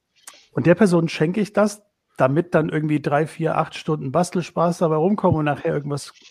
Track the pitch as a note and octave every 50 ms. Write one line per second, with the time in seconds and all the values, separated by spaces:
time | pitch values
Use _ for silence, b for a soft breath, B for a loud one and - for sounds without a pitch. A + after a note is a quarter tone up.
0 | _ _ _ _ - - - - _ _ - C#3+ B2 D#3+ E3+ - A3+ F#3+ F3 E3+
1 | D#3+ D#3 - - D#3+ D#3+ F3+ A3 G3+ - - G3+ G#3 G#3 - - _ _ _ _
2 | _ _ _ - C3+ B2+ C#3 D#3+ F3 - - D#3+ D#3 E3 - D#3 D3+ D3+ D3+ D3
3 | C#3+ D#3 D3 D3 D#3+ D3+ - - D#3+ D3+ - - D#3 - - - - - D#3 D3+
4 | D3+ C3+ B2+ E3 F3 - - F#3 E3 - - E3 E3 E3+ E3+ - F#3 D#3+ D#3 D#3
5 | D#3 F#3+ G#3+ G3 - F#3 D#3 D#3 D3+ D3 C#3+ - - E3 D#3 D3+ C#3 D3 C#3+ C#3
6 | - - - _ - -